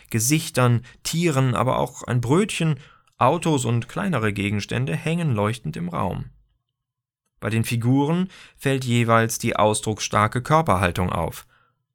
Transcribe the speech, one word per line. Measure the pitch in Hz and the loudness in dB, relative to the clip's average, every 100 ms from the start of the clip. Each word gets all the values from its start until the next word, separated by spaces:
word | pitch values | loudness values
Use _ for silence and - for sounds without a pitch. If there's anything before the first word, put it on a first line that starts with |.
| - | -6
Gesichtern, | 113 117 156 160 - 123 117 - - | -2 0 0 0 2 4 2 -2 -12
Tieren, | - 160 170 135 131 | -6 0 0 2 2
aber | 113 123 120 | 2 0 0
auch | 139 - | -2 -6
ein | - 123 | -4 -2
Brötchen, | 117 160 208 - 160 139 - _ _ - | 2 2 2 0 -2 -2 -6 _ _ 0
Autos | 123 165 170 143 | 0 2 0 0
und | 120 117 - | 0 -2 -4
kleinere | 165 196 139 107 | -6 -2 0 0
Gegenstände | 101 101 104 - 120 135 165 | -2 -2 -2 -4 -4 -4 -4
hängen | 156 170 165 | -4 -2 -2
leuchtend | 107 104 120 76 82 | 0 0 -2 -6 -8
im | 85 | -6
Raum. | 67 92 - - - _ _ _ _ _ _ _ _ _ _ | -4 -4 -6 -10 -16 _ _ _ _ _ _ _ _ _ _
Bei | 110 | -4
den | 113 | -2
Figuren | 113 120 117 135 143 170 185 - - _ | 0 0 2 2 2 0 -2 -6 -20 _
fällt | 139 135 | -2 -2
jeweils | 123 120 117 113 113 - | 2 2 4 4 2 0
die | 117 | -2
ausdrucksstarke | - 107 107 113 101 - 104 107 123 | 2 2 2 -2 -4 -2 2 2 0
Körperhaltung | - 156 165 92 92 87 90 | 2 2 4 2 2 0 -2
auf. | 85 82 - - _ _ _ _ | 0 -4 -6 -16 _ _ _ _